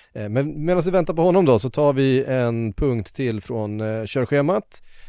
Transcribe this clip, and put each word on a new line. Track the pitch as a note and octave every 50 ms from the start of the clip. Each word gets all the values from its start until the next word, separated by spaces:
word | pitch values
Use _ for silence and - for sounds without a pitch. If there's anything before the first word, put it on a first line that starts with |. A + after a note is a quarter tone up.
| _ _ -
Eh, | A2 G#2+ G#2
men | A2 C3 C#3 D#3 D3 D3+ D3+
medan | E3+ F3+ F3+ D3+
vi | F#3
väntar | F3+ F#3 D#3+ - D#3+
på | E3
honom | E3 F#3 F3 G3 F3+
då | C3+ A#2+ G#2
så | - B2
tar | - D3 D3 C#3+ C3+
vi | C3+ C#3 C3+ B2+ C3 -
en | C3+ C3 B2+ A#2+ A#2 A#2 A#2 A2+ A2 -
punkt | - D3+ C3+ A#2+ A2+ G2 - -
till | - C3+ A#2+ A2 G#2
från, | - - A#2+ A2+ G#2+ G#2 G#2+ G#2+
eh, | A2 A2 A2 A2+ A2
körschemat. | G#2 - C3+ B2 - C#3+ C#3+ C#3+ D#3+ G3 G#3+ - _ - - - - - - -